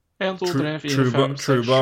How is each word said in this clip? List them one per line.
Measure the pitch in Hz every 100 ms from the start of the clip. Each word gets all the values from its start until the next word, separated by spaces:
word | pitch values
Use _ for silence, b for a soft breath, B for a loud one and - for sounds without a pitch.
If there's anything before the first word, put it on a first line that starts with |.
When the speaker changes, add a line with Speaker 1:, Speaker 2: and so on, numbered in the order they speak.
| _ -
Speaker 1:
En, | 196 185
to, | 180
Speaker 2:
Tru-, | 170
Speaker 1:
tre, | 151 151
fire, | 147 135
Speaker 2:
Truba, | 127 139
Speaker 1:
fem, | 135 139
seks, | -
Speaker 2:
Truba | 127 117 131